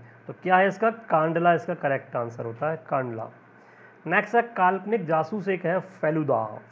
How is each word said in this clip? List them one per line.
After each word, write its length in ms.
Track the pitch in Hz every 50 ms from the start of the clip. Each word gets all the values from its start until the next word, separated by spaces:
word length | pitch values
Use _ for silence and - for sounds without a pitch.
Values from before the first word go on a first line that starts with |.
| - - - - -
तो 60 | - -
क्या 240 | - - 180 180
है 100 | 185 196
इसका? 220 | 196 190 196 226 233
कांडला 640 | 226 226 - - 175 156 156 165 160 170 170 175 170
इसका 200 | 160 - 185 170
correct 400 | 175 156 139 135 127 - - -
answer 300 | 123 117 117 117 - 120
होता 240 | 113 113 - 147 156
है, 120 | 160 156 - -
कांडला। 400 | 147 135 127 120 113 110 113 113 - - - - - - - - - - - - - - -
Next 300 | 147 180 208 202 - 240
है, 60 | 233 233 233 -
काल्पनिक 520 | 208 185 185 190 190 196 208 226 214 170
जासूस 420 | 147 160 160 156 - 220 208 165 196
एक 160 | 190 180 -
है 140 | 165 185 185
फेलुदा, 640 | - - - - 165 151 160 156 151 135 123 113 110 107 113 117 - -